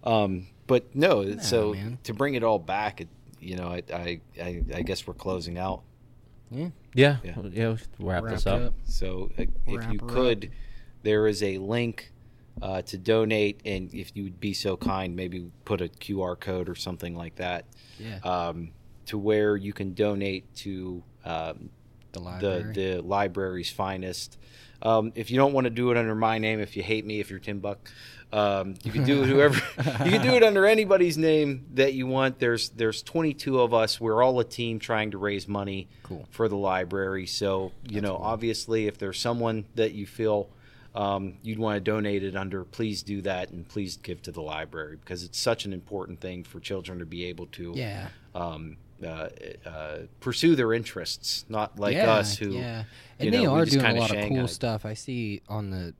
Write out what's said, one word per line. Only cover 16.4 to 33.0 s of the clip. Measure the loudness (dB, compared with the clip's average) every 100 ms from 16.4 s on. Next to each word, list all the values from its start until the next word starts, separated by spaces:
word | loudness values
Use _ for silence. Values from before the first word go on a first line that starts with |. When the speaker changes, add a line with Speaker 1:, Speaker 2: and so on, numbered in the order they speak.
| -4 -4 -4
Speaker 1:
or | -6
something | -8 -8 -8 -8
like | -10 -8
that, | -6 -6 -8 -20 -20 -16
Speaker 2:
Yeah. | -12 -8
Speaker 1:
um, | -2 -2 -2 -4 -10 -14 -20 -18 -8
to | -4
where | 2 4 4 2
you | -2
can | -6 -6
donate | 0 0 2 -2 -4 -8 -12
to, | -10 -8 -8 -10 -12 -16
um, | -6 -6 -6 -8 -14 -20 -20 -20 -16
Speaker 2:
The | -12
Speaker 1:
the, | -10
Speaker 2:
library. | -4 -2 -2 -4
Speaker 1:
the | -4 -2 -4
library's | -2 0 0 -2 -4 -4 -8
finest. | -4 -4 -4 -6 -8 -12 -16 -20 -20 -20 -4
Um, | 4 4 2 -4
if | -2
you | 4
don't | 4
wanna | 4 0
do | 0 2
it | 2
under | 2 2
my | 2 2
name, | 0 0
if | -2 -6
you |
hate | -2 -2 -2
me, | -6
if | -6
you're | -8
Tim | -8 -6
Buck, | -6 -8 -14 -20 -20 -20 -4
um, | 2 2 2 -2 -6
you | -6
can | 0 4
do | 6
it | 6
Speaker 2:
<laughs> |
Speaker 1:
whoever. | 8 8 6 -2 -2 -2 2 4
You |
can | 4
do | 6 8
it |
under | 8 8 6
anybody's | 6 6 6 6 4
name | 4 4 4 -2 -4
that | 4 4
you | 4 0
want. | 2 2 2
There's, | 2 2 -2
there's | 0 0 0